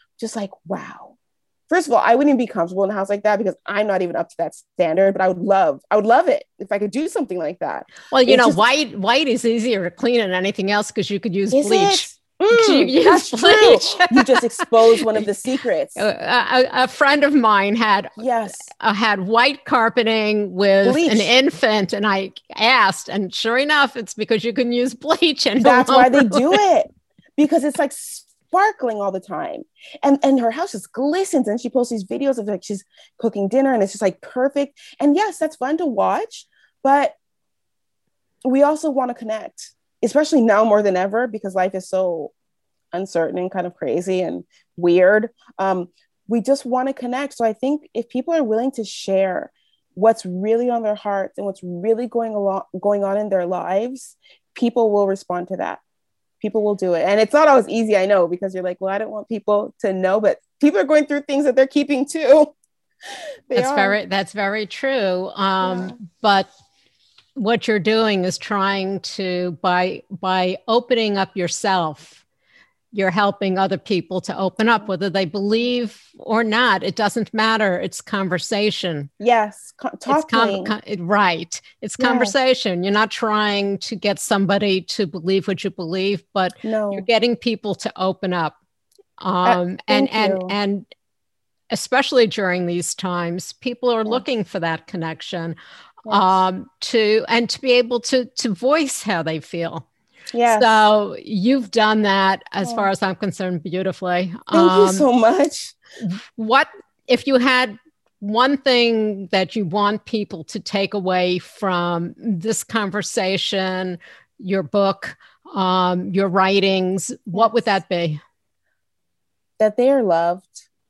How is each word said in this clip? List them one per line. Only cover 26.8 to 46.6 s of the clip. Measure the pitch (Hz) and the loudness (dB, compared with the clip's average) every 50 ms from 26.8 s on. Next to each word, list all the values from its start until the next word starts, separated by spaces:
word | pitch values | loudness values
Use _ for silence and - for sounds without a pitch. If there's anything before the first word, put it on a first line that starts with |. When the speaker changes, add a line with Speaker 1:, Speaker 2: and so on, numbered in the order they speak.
| - - _ _ _ _ _ _ _ _ _ | 2 -2 _ _ _ _ _ _ _ _ _
Speaker 1:
because | - 302 302 320 320 254 | 0 2 2 2 0 0
it's, | 294 - - | 0 -2 -2
like, | 294 269 | -4 -4
sparkling | - - - - - - - _ _ _ _ _ - 370 403 427 403 - 262 240 220 208 | -4 -10 -16 -16 -18 -18 -20 _ _ _ _ _ 0 2 2 0 0 -2 -4 -4 -4 -4
all | 202 196 | -4 -4
the | 190 190 | -6 -6
time. | 185 196 175 156 151 - - - - - _ _ - - - - - | -8 -10 -8 -8 -8 -8 -10 -12 -14 -18 _ _ -20 -20 -10 -2 0
And, | 285 277 277 | 2 2 2
and | - 277 269 254 | 2 2 2 2
her | 233 226 | 0 -2
house | 233 294 359 403 - | -2 -4 -6 -6 -8
just | 202 - - | -10 -14 -12
glistens, | - 226 269 294 311 381 392 - - 277 220 | -8 -4 -2 -2 0 -2 -2 0 0 0 0
and | 208 208 247 | 0 -2 -4
she | - 240 | -4 -2
posts | - 262 247 - | -2 -2 0 0
these | 240 214 185 | -2 -6 -6
videos | - 233 - 277 277 262 | -6 -6 -4 -2 -2 -2
of, | 240 208 | -2 -4
like, | 208 202 180 - | -6 -8 -8 -6
she's | - 208 190 - _ _ _ _ _ _ | -8 -10 -10 -10 _ _ _ _ _ _
cooking | - - 226 - 202 196 190 | -6 -6 -4 -2 -2 -2 0
dinner, | 240 269 269 269 254 | 2 2 2 2 2
and | 220 | 0
it's | 196 196 - | 0 -2 -2
just, | - 220 | -2 -2
like, | 190 - - | -2 -2 -4
perfect. | - - - 254 254 277 269 285 285 277 _ _ - - - - | -10 -10 -4 -2 -2 0 0 -2 -4 -4 _ _ -20 -20 -8 -2
And | 285 285 285 | 0 2 2
yes, | 370 427 415 320 - | 2 0 -2 -2 -4
that's | 320 311 - | -6 -6 -4
fun | - 247 269 311 | -6 -4 -4 -2
to | 320 359 | -2 -2
watch, | 294 226 196 190 185 196 - 440 - - - - _ _ _ _ _ _ _ - | -2 -2 0 0 0 0 -2 -4 -8 -12 -18 -20 _ _ _ _ _ _ _ 2
but | 269 277 285 269 - - _ _ _ _ _ _ _ _ _ _ _ _ _ _ _ _ _ _ _ _ _ _ _ _ _ - | 2 4 4 2 0 -4 _ _ _ _ _ _ _ _ _ _ _ _ _ _ _ _ _ _ _ _ _ _ _ _ _ -4
we | 262 254 269 285 | 0 2 4 4
also | 294 311 302 - 311 | 4 2 0 -4 -4
wanna | 262 262 254 247 240 | -2 -2 -2 -4 -6
connect, | - 233 220 220 214 - - - - - - _ _ _ _ _ _ - | -8 -10 -8 -8 -8 -10 -14 -16 -20 -20 -20 _ _ _ _ _ _ -4
especially | 220 - 285 302 302 330 277 | 0 2 0 2 2 2 4
now | 226 226 202 208 220 | 4 4 4 4 4
more | 226 208 214 | 4 4 4
than | 208 202 185 | 4 2 0
ever, | 180 185 196 202 226 247 | 0 -2 -2 -2 -2 -2
because | 240 208 214 - 196 185 | -4 -6 -10 -10 -6 -2
life | 190 185 190 190 | -2 -2 -2 -2
is | 185 185 - | -6 -8 -6
so | - 185 190 180 170 160 147 - - _ _ _ _ _ _ _ _ _ _ _ - | -4 -2 -2 -2 -4 -6 -8 -10 -14 _ _ _ _ _ _ _ _ _ _ _ -8
uncertain | 175 196 - - 170 165 - - | -8 -6 -4 -2 -2 -2 -2 -4
and | 180 180 185 | -6 -6 -6
kind | 185 190 175 | -6 -6 -8
of | 180 - | -8 -10
crazy | _ 165 131 117 165 175 190 190 185 | _ -6 -4 -4 -4 -2 -2 -2 -2
and | 180 165 170 180 - _ _ _ _ _ _ | -4 -4 -6 -10 -12 _ _ _ _ _ _
weird. | - 170 175 170 185 180 185 208 214 220 226 - _ _ _ _ - | -2 2 2 4 4 4 4 4 2 0 -2 -8 _ _ _ _ -6
Um, | 196 190 190 180 175 - _ _ _ _ _ _ _ | -4 -2 -2 -4 -6 -10 _ _ _ _ _ _ _
we | - 226 233 | -4 -4 -2
just | 196 254 277 277 | 0 0 -2 -2